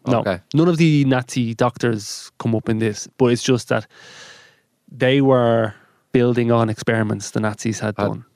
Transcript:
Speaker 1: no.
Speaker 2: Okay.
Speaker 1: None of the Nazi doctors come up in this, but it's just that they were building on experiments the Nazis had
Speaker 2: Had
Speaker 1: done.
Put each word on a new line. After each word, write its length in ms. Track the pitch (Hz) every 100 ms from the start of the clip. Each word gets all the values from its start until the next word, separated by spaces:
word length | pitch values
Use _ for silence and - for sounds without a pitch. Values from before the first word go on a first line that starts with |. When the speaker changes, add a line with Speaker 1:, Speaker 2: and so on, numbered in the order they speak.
| -
Speaker 1:
no. 140 | 117
Speaker 2:
Okay. 200 | 104 90 -
Speaker 1:
None 140 | 143 175
of 80 | 165
the 260 | 165 147
Nazi 500 | 135 127 127 131 117
doctors 760 | 110 123 - 123 107 104 - - -
come 160 | 117
up 140 | 110 113
in 100 | 110
this, 280 | 113 104 - -
but 80 | 123
it's 160 | 123
just 260 | - 123 -
that 180 | 117 - - - - - - - _ _ _ _
they 300 | 123 127 139
were 540 | 135 127 117 113 110 - _ _ _
building 380 | 123 120 123 117
on 180 | 117 110
experiments 600 | 107 - 113 107 104 -
the 100 | 113
Nazis 380 | 107 104 117 107
had 140 | 107 101
Speaker 2:
Had 100 | 101
Speaker 1:
done. 160 | - -